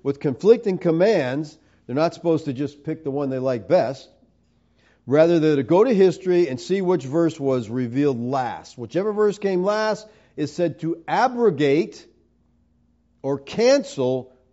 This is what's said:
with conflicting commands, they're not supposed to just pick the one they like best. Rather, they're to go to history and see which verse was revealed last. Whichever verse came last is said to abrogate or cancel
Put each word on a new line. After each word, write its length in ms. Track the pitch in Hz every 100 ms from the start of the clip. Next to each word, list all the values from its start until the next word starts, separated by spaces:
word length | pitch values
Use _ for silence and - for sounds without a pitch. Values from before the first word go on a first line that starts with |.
with 180 | 139 139
conflicting 600 | 151 123 196 233 202 185
commands, 760 | 175 160 208 190 127 139 - - _ _ -
they're 100 | 131
not 200 | 165 165
supposed 300 | 170 156 156
to 80 |
just 300 | 123 139 -
pick 200 | 160 156
the 80 | 143
one 180 | 139 139
they 80 | 131
like 300 | 131 120 92
best. 420 | 180 120 135 - _ _ _ _ _ _ _ _ _ -
Rather, 320 | 147 170 170
they're 180 | 156 147
to 40 |
go 220 | 110 175
to 100 | 254
history 540 | 196 190 - 180 175 156
and 120 | 127
see 220 | - 196
which 220 | 180 180
verse 360 | 131 160 165 151
was 300 | 139 127 107
revealed 500 | 123 120 127 143 120
last. 560 | 123 135 120 80 - -
Whichever 380 | 113 165 214
verse 240 | 208 208 202
came 260 | 196 185
last 440 | 190 214 220 202 - _ _ -
is 160 | 147
said 280 | - 170 170
to 240 | 160 165 -
abrogate 960 | 180 262 240 226 139 143 147 98 - - _ _ _ _ _ _ _ _ _ _ _
or 160 | 135 139
cancel 960 | - - 240 277 277 - 127 127 123 _ _